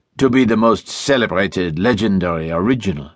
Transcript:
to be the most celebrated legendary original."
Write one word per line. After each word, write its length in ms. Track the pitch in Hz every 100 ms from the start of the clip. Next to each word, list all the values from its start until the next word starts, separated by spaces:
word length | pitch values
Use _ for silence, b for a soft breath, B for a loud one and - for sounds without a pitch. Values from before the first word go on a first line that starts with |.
| _ -
to 120 | 131
be 140 | 131
the 140 | 120 110
most 320 | 113 104 -
celebrated 880 | - - 135 104 90 98 95 90 78
legendary 720 | 110 107 107 95 87 82 80
original." 600 | 82 101 131 101 73 71